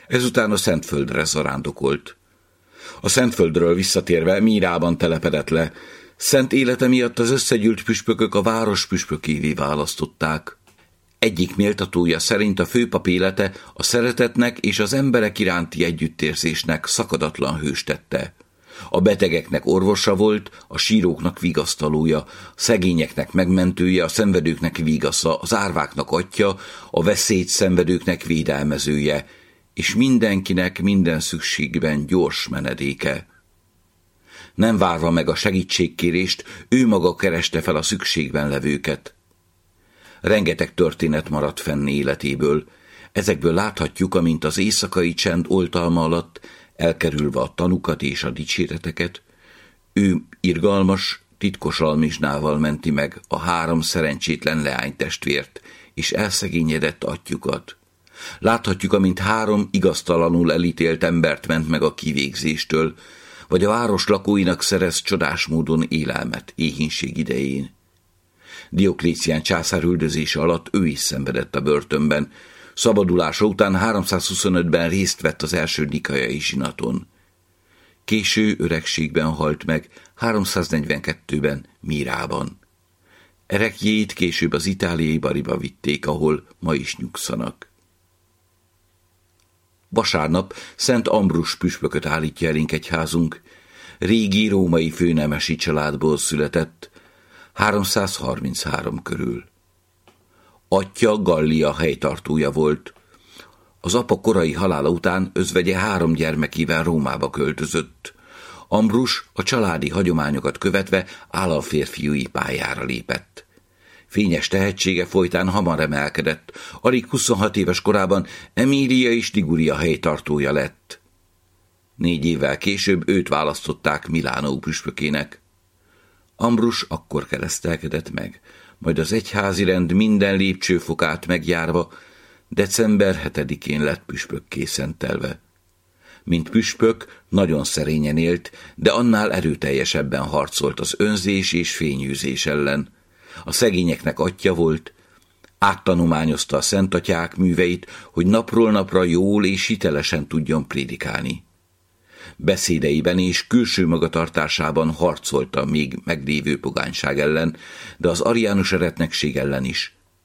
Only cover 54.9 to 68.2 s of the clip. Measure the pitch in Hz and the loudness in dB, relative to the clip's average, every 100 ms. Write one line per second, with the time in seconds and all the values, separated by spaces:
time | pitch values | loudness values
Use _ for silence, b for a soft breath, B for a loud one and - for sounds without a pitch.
54.9 | - 76 - 71 71 - - B B B | -4 -6 -4 -2 -4 -4 -16 B B B
55.9 | - 82 - 104 - 98 82 78 78 76 | -8 -4 -2 -2 -2 -2 0 0 0 -2
56.9 | - - 65 - 69 67 69 - - _ | -4 -8 -8 -8 -8 -4 -6 -8 -20 _
57.9 | _ _ B B B 107 117 104 95 95 | _ _ B B B 2 2 0 -2 2
58.9 | 101 95 92 95 110 107 104 101 101 92 | 2 2 2 0 0 2 0 0 2 2
59.9 | 78 - 85 85 85 85 78 87 - 82 | 0 0 2 2 4 2 2 0 0 0
60.9 | 80 82 85 80 71 - 80 78 80 78 | 0 0 2 0 -2 -2 -2 0 0 0
61.9 | - 78 71 69 - 78 78 - 78 80 | -2 -4 -2 -4 -2 -4 -4 0 0 0
62.9 | - B B B B B 90 101 113 117 | -4 B B B B B 2 2 2 2
63.9 | 95 - 98 101 101 92 85 - 92 87 | 0 2 0 2 2 4 0 0 0 0
64.9 | - - 95 76 78 - 80 78 80 80 | -2 -2 0 0 -2 -2 0 2 0 0
65.9 | 78 71 64 62 52 - - 80 69 76 | -2 -2 -4 -4 -8 -10 -4 -4 -2 -4
66.9 | - 65 - 69 65 69 67 65 _ _ | -4 -6 -6 -4 -2 -2 -4 -6 _ _
67.9 | _ _ _ | _ _ _